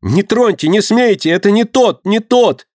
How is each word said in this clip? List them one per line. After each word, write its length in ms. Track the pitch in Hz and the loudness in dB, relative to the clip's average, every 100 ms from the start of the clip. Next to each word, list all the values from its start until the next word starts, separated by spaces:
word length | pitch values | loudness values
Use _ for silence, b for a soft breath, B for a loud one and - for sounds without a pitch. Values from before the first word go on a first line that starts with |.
Не 220 | - 135 | -2 -2
троньте, 440 | 202 233 247 175 151 | -2 0 0 0 -2
не 140 | 190 | -2
смейте! 480 | 196 226 247 202 160 | 0 0 0 0 -2
Это 200 | 170 196 | -2 0
не 120 | 208 | 0
тот, 420 | 226 - 240 160 - | 0 0 0 -2 -4
не 140 | 214 | -4
тот! 480 | 220 247 233 131 - | 0 0 2 -2 -10